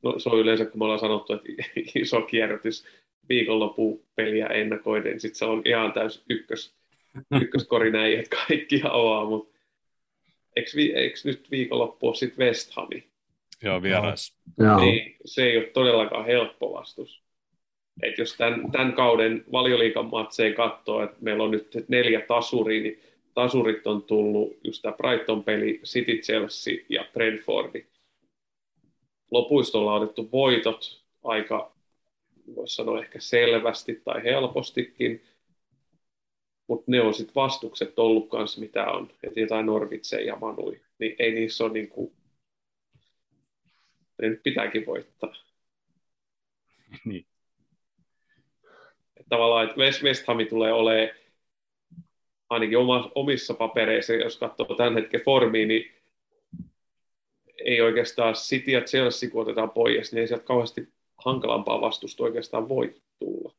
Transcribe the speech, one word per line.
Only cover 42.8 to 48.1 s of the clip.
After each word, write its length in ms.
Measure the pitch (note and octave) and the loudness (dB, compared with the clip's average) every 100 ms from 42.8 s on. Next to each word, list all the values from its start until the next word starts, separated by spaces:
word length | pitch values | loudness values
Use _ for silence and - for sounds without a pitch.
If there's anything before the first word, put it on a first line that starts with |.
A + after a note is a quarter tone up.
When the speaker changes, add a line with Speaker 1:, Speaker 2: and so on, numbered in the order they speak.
| _ _ _ _ _ _ _ _ _ _ _ _ _ _ | _ _ _ _ _ _ _ _ _ _ _ _ _ _
Speaker 1:
ne 60 | A2 | -4
nyt 140 | A2 | -4
pitääkin 440 | - B2 A2 A2 G#2+ | -4 -4 -4 -4 -6
voittaa. 460 | - - _ - - _ _ _ _ _ _ _ _ _ _ _ _ _ _ _ - | -8 -10 _ -14 -14 _ _ _ _ _ _ _ _ _ _ _ _ _ _ _ -16
Speaker 2:
Niin. 220 | A2+ F#2+ - _ _ _ _ _ _ _ _ | -12 -12 -14 _ _ _ _ _ _ _ _